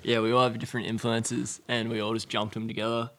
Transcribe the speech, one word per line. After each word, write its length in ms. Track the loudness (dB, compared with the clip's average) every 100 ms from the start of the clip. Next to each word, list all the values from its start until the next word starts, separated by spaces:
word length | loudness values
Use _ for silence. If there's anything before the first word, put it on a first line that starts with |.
| 0
Yeah, 160 | 2
we 100 | 4
all 120 | 6
have 140 | 4 2
different 300 | -4 -4 -2
influences, 720 | -2 0 0 0 -2 -4 -6 -4
and 220 | -2 0
we 100 | -2
all 140 | 0
just 160 | -2 -2
jumped 240 | -2 -2
them 160 | -4 -6
together 420 | -2 0 0 -2